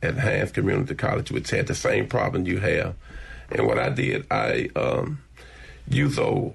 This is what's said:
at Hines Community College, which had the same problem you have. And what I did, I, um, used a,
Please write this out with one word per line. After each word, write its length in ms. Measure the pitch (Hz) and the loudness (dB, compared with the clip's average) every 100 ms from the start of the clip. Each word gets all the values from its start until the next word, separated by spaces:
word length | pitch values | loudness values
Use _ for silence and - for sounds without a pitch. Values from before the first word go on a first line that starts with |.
at 120 | 82 - | -2 0
Hines 340 | - 95 95 | 2 2 0
Community 420 | - 98 98 - - | 0 2 2 0 0
College, 360 | 107 107 - | 0 0 -2
which 180 | - - | -4 -2
had 180 | 104 - | 0 0
the 80 | - | 0
same 320 | 127 104 104 | 2 2 2
problem 380 | 120 101 92 90 | 0 2 0 0
you 140 | 95 | 0
have. 360 | 95 82 90 95 - - - - - | 2 2 0 -6 -12 -14 -14 -14 -4
And 140 | - 55 | 0 2
what 140 | 57 | 2
I 100 | - | 2
did, 360 | - - - - | 0 0 0 0
I, 380 | 53 55 - - - | 0 2 0 0 0
um, 440 | - - - 147 - - - - - - - | 0 0 -2 -6 -10 -20 -20 -20 -20 -16 0
used 300 | 131 143 - | 2 4 2
a, 320 | 107 101 - | 2 2 -2